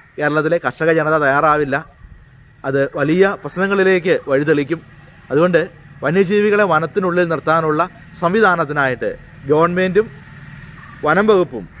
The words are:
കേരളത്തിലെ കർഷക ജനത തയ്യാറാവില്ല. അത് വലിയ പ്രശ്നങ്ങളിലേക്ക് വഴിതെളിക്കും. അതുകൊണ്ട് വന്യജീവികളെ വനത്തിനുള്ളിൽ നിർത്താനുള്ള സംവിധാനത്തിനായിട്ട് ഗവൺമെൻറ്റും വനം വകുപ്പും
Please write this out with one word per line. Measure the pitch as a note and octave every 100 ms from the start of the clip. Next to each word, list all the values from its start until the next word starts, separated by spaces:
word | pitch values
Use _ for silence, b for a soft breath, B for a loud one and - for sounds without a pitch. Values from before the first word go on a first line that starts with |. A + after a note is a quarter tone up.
| _
കേരളത്തിലെ | - D3 D3+ D#3 E3+
കർഷക | C3 - D#3+
ജനത | D#3+ D3+ D#3
തയ്യാറാവില്ല. | C#3+ C#3 D#3 D3+ C#3+ C#3 D#3+ - - - - - - _
അത് | C#3 C#3 C#3 D#3+
വലിയ | C#3+ E3+ G3 G3+
പ്രശ്നങ്ങളിലേക്ക് | D3 F3 G3 G3 F#3+ F#3 F3 D3 -
വഴിതെളിക്കും. | C3+ D3 D3 C#3 E3 - - - - -
അതുകൊണ്ട് | C#3 F3+ E3+ F3+ - - -
വന്യജീവികളെ | C#3 F3+ F3+ G#3 G#3 G#3 G3+
വനത്തിനുള്ളിൽ | D#3 D#3+ G3+ F#3 F3+ E3+
നിർത്താനുള്ള | D#3 D3+ D#3+ D#3+ D3+ F3+ - - -
സംവിധാനത്തിനായിട്ട് | E3+ G#3 G#3 E3+ D3 D3 C#3 A#2+ G#2+ - - - -
ഗവൺമെൻറ്റും | D3+ E3+ F3 F#3 F#3 A3 - - - - - - - - -
വനം | D3 E3 G#3+
വകുപ്പും | G3+ E3 A#2 E2+ -